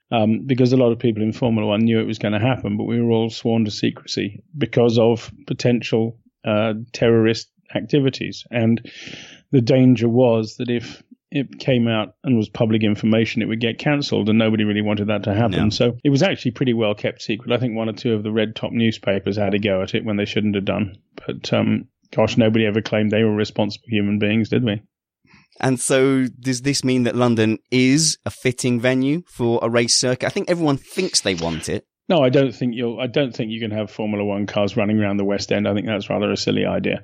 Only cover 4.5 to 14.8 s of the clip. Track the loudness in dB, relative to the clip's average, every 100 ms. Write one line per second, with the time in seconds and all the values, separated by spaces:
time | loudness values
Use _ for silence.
4.5 | -6 -2 2 4 4 4 2 -2 -16 -10
5.5 | -2 0 0 0 0 0 -4 _ _ -2
6.5 | 0 0 -4 -8 -2 4 4 4 0 -6
7.5 | _ _ -8 -2 0 0 -2 -8 -12 -8
8.5 | 0 2 0 -2 -18 -18 -18 -20 -20 _
9.5 | 0 4 6 6 6 4 4 4 4 0
10.5 | -6 -4 -4 -6 -16 _ -20 -8 -6 -6
11.5 | -6 0 2 2 0 -2 -6 0 0 0
12.5 | 0 0 2 2 0 2 2 2 -2 -4
13.5 | -2 -4 -2 -2 -2 0 -2 2 2 2
14.5 | 2 0 0